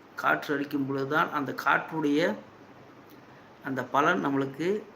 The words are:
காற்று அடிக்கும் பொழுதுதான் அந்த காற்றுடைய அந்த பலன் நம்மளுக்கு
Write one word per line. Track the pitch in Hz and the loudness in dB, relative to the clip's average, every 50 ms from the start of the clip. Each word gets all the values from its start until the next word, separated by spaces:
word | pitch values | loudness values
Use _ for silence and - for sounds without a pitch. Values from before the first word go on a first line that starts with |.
| - - - | -20 -16 -8
காற்று | - - 143 156 151 - - 143 | -2 0 2 2 2 0 -2 -4
அடிக்கும் | 139 143 143 143 139 135 | -4 -4 -2 -2 -2 -2
பொழுதுதான் | 131 139 135 135 139 151 160 175 - | -2 -2 -2 -2 0 0 0 0 0
அந்த | 143 147 135 127 131 - - | -2 -4 -4 -4 -6 -2 0
காற்றுடைய | 143 160 156 - - 160 156 147 147 143 151 170 202 214 - - - - - - - - - - - - - - - - - - - - - - - - - - | 2 2 2 0 -4 -4 -2 0 2 2 2 2 2 0 -4 -10 -16 -20 -20 -20 -20 -20 -20 -20 -20 -20 -20 -20 -20 -20 -20 -20 -20 -20 -20 -20 -20 -18 -12 -8
அந்த | 143 131 127 123 | -6 -4 -4 -2
பலன் | - 135 139 151 170 185 185 170 | 2 4 4 6 4 4 2 0
நம்மளுக்கு | 143 139 135 135 135 135 - 165 180 208 208 - - - | 0 0 0 0 -2 -2 -2 -2 -2 -2 -2 -4 -10 -12